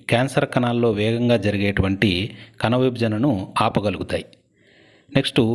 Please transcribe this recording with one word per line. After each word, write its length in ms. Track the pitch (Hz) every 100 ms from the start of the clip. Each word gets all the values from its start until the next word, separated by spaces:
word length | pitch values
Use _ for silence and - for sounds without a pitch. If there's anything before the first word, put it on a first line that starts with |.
| -
క్యాన్సర్ 380 | 117 135 - 139
కణాల్లో 440 | - 123 120 117
వేగంగా 460 | 101 107 117 120 117
జరిగేటువంటి 920 | 98 101 101 98 95 98 107 87 104 - - _
కణ 160 | 110 123
విభజనను 800 | 131 113 113 107 143 104 95 -
ఆపగలుగుతాయి. 640 | 107 117 104 90 90 87 - - _ _ _ _ _ _ _ 139
నెక్స్ట్ 240 | - - 113